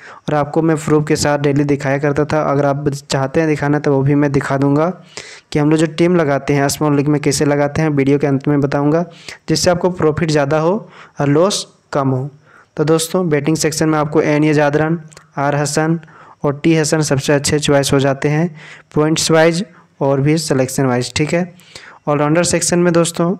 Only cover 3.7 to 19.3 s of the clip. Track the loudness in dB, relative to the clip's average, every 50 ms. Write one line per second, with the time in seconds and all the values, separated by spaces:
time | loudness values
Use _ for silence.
3.7 | -2 0 0 0 0 2 2 2 2 2 2 2 0 -2 -2 -2 -2 0 0 2
4.7 | 2 2 0 0 -2 -6 -14 -20 -20 -18 -18 -18 -20 -20 -20 _ -2 0 2 2
5.7 | 2 2 0 0 0 0 0 2 2 2 2 2 0 -2 0 0 0 0 2 0
6.7 | 0 -2 0 0 2 2 2 0 0 0 0 0 0 0 0 0 2 0 0 0
7.7 | 0 -2 -2 0 0 0 2 2 2 2 2 0 0 0 0 0 0 0 0 0
8.7 | -2 0 0 0 0 0 -2 -4 -8 -18 -20 -20 -20 -20 _ -4 -2 0 2 0
9.7 | 0 2 0 -2 -2 0 0 0 0 0 -2 0 0 0 0 2 0 0 0 0
10.7 | 0 -2 -4 -10 -18 -20 -20 -20 _ -4 0 2 4 4 4 2 0 -2 -8 -12
11.7 | _ _ _ _ -4 -2 -2 0 -2 -2 -4 -8 -12 -16 _ _ -20 -20 -20 _
12.7 | _ -4 0 2 2 0 0 -2 -2 -2 0 0 0 0 0 0 -2 0 -2 -2
13.7 | -2 0 0 0 0 0 -2 0 0 0 0 2 2 2 2 2 2 2 2 2
14.7 | 2 0 0 0 -2 -4 -6 -12 -20 -20 -20 _ _ -4 -2 -2 0 0 -2 -2
15.7 | -2 -2 0 0 -2 -2 -4 -12 -20 -20 -20 -20 -16 _ -4 -4 -4 0 0 2
16.7 | 2 2 2 0 0 0 0 0 -2 -2 0 0 0 0 0 0 -2 0 0 2
17.7 | 2 2 2 2 2 2 2 2 0 -2 -2 -2 0 0 -2 -2 -4 -10 -18 -20
18.7 | -20 -20 -20 _ -2 0 0 0 0 -2 0 2